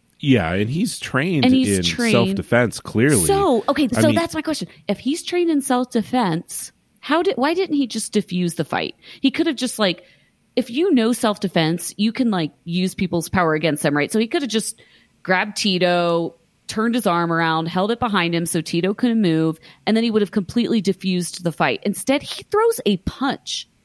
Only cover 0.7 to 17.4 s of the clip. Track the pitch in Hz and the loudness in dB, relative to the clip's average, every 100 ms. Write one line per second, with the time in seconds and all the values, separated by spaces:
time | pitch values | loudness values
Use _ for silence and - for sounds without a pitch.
0.7 | 156 214 - - 131 170 165 - 262 107 | -2 -4 -4 -4 -2 0 2 4 4 2
1.7 | 98 87 85 233 120 95 98 - 120 117 | 2 0 -2 2 2 2 0 0 2 2
2.7 | - - 107 135 127 87 392 392 240 - | -2 -4 2 4 4 4 2 4 2 2
3.7 | 285 269 233 311 269 339 311 311 302 175 | 0 2 4 4 4 0 -4 -4 -6 -8
4.7 | - - 196 254 330 - 349 339 294 262 | -10 -6 -4 -2 -4 -2 -2 2 0 0
5.7 | 247 247 233 208 254 202 165 - - - | 0 0 -2 0 0 0 0 -4 -10 -12
6.7 | - _ _ - 311 359 - 277 339 381 | -16 _ _ -2 0 0 0 0 0 0
7.7 | 294 247 226 - 214 196 180 175 - 151 | 0 -2 -4 -2 -2 -2 -2 -2 -2 -4
8.7 | - 80 - - - 269 269 330 254 254 | -2 -4 -8 -20 -4 -2 0 -2 -2 -4
9.7 | - 202 170 - _ _ _ _ - 233 | -2 -2 -2 -10 _ _ _ _ -4 -2
10.7 | 240 381 262 226 240 226 202 190 175 156 | 0 2 4 2 2 0 -2 -2 0 0
11.7 | 170 - - 214 226 240 190 151 - - | 0 -4 -2 -2 0 0 0 -2 -6 -6
12.7 | 175 185 - 180 170 160 190 170 156 165 | -2 -2 -2 -2 -2 -2 0 2 2 0
13.7 | 147 156 147 143 220 220 349 262 214 - | 0 0 0 0 0 0 -2 -2 -2 -4
14.7 | - _ _ _ _ - 185 208 - 208 | -10 _ _ _ _ -2 0 0 -2 -2
15.7 | 180 180 175 175 170 165 - _ _ - | 2 2 2 2 0 -2 -8 _ _ -10
16.7 | 220 226 240 208 170 170 165 | -4 0 0 0 0 2 0